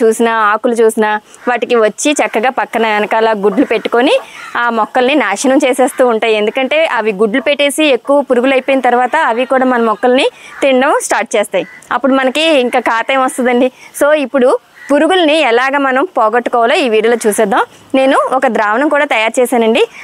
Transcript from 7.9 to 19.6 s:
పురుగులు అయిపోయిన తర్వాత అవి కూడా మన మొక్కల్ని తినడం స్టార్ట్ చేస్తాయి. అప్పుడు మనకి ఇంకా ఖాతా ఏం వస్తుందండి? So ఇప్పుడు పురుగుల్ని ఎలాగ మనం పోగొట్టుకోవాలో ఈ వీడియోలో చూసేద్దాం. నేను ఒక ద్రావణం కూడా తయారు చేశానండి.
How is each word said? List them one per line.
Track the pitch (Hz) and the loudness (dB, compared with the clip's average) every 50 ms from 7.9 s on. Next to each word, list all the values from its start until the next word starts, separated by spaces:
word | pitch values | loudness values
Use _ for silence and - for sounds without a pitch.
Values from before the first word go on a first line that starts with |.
| 254 220 - - 285 285 | 0 0 0 0 0 0
పురుగులు | 269 - 254 240 233 277 | 2 0 0 0 2 2
అయిపోయిన | 277 262 262 - 269 269 | 0 0 0 0 0 0
తర్వాత | 247 247 240 247 254 247 294 | 2 2 0 0 0 0 0
అవి | 311 311 254 226 233 254 | 0 0 0 -2 -2 -2
కూడా | - 269 262 247 | 0 0 0 2
మన | 254 254 233 233 | 0 0 0 0
మొక్కల్ని | 220 208 - - 247 247 269 311 494 - - - - - - | 0 -2 0 0 0 2 2 0 -2 -4 -8 -20 -20 -10 -2
తినడం | - 277 262 254 262 302 381 508 | 0 0 2 2 2 2 0 0
స్టార్ట్ | - - - 220 285 - - | -2 -2 -4 -4 -4 -2 -2
చేస్తాయి. | 302 311 - - - 180 - - - - - | -2 -2 -2 -2 -6 -6 -6 -12 -18 -10 -6
అప్పుడు | 254 247 - 269 269 | -6 -2 0 0 0
మనకి | 269 262 262 254 294 320 330 311 269 | 2 0 0 -2 0 0 2 2 2
ఇంకా | 247 233 - 254 | 0 0 -2 -2
ఖాతా | 233 311 233 226 220 - 269 | -2 0 -2 -2 -2 -2 -2
ఏం | 269 | 0
వస్తుందండి? | 254 262 - - 240 254 247 240 247 254 - - - - - - 294 | -2 -2 -2 -2 -2 0 2 2 0 0 -2 -6 -20 -14 -6 -2 0
So | 285 311 | 2 2
ఇప్పుడు | 311 277 233 - 277 247 262 453 494 _ _ _ - - - | 2 0 -2 0 0 2 2 2 0 _ _ _ -14 -6 -2
పురుగుల్ని | 277 294 311 311 381 370 339 294 302 320 | 0 2 2 2 2 2 2 2 2 2
ఎలాగ | 294 240 226 240 262 269 269 285 | 2 2 2 0 0 0 0 0
మనం | 277 269 254 262 294 370 - 269 | 0 0 0 0 -2 -2 -2 0
పోగొట్టుకోవాలో | 220 214 220 247 247 262 - 240 233 240 302 | 0 0 0 0 -2 0 0 0 2 2 2
ఈ | 381 294 240 | 0 0 0
వీడియోలో | 214 220 208 226 240 233 - 214 | 0 0 2 2 0 0 0 -2
చూసేద్దాం. | 202 - 226 196 247 330 480 - - - - - - | 0 0 0 0 0 0 -2 -4 -6 -20 -12 -4 0
నేను | 269 262 269 294 494 | 0 2 2 2 2
ఒక | 605 - - 262 262 262 | 0 0 -2 -2 -2 0
ద్రావణం | 214 233 214 208 214 240 285 311 | 0 0 0 0 0 0 0 0
కూడా | 302 285 302 | 0 0 0
తయారు | 294 247 220 220 233 233 262 | 0 -2 -2 -2 -2 0 0
చేశానండి. | 247 - 254 233 | 0 0 2 0